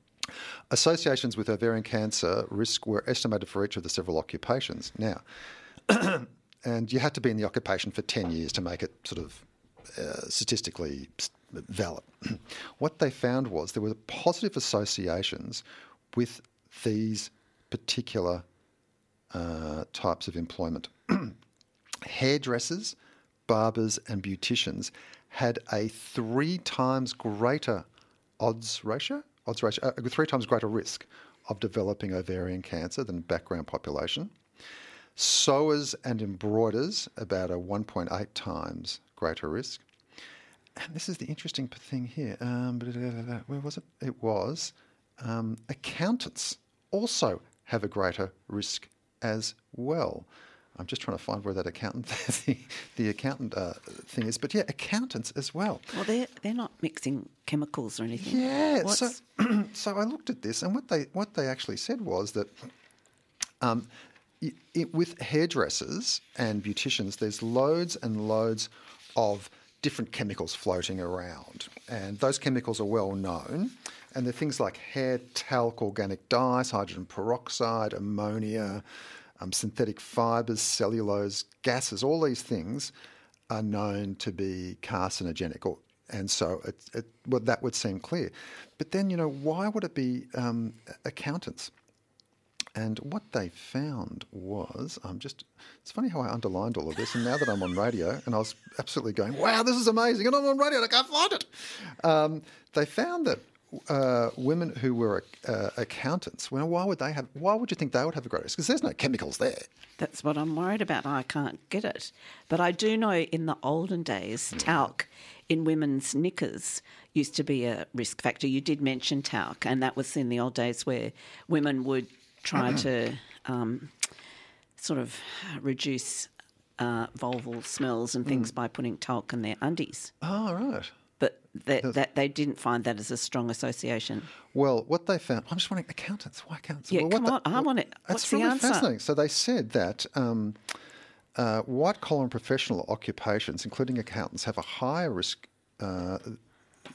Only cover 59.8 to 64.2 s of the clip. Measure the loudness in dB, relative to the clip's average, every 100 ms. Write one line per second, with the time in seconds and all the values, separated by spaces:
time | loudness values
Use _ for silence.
59.8 | -2 0 -2 -2 -6 -4 -4 -2 0 -2
60.8 | 0 0 0 -4 -2 0 0 -2 -4 -6
61.8 | -4 -4 0 0 0 -2 -4 -8 -20 -20
62.8 | -20 _ _ _ _ -8 -8 0 2 2
63.8 | -2 -16 -20 -20